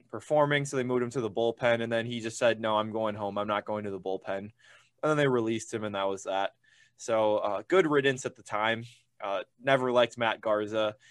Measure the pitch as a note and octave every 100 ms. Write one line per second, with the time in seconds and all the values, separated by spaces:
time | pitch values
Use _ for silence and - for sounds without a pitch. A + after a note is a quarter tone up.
0 | - A2 - D3+ D3 D3 C#3 C3+ B2 B2+
1 | A#2+ C3+ A2 F#2+ A#2 A#2 B2+ A#2 A#2 A#2
2 | A#2 A#2+ A2+ A2+ A#2+ A2 A2+ G#2+ G#2+ A2
3 | A2 G#2 G#2 G2+ G#2 G#2 A2 G#2+ G#2 G2
4 | F#2 F#2+ - G2 G#2 - _ - _ _
5 | D3+ D3+ C#3+ B2 A2+ A2+ - A2+ G#2+ G2
6 | G2 G2 - F#2+ G2 - _ _ _ _
7 | - A2+ G#2+ G#2+ G#2 G2 - F3+ E3 D3
8 | C3+ C3 B2+ - - G#2 A2 A2+ A#2+ -
9 | _ _ G#2 G2 - _ C3+ C3+ B2+ B2
10 | A#2 - A2+ G#2 A2 G#2+ G#2 A2 G#2+ G#2+
11 | -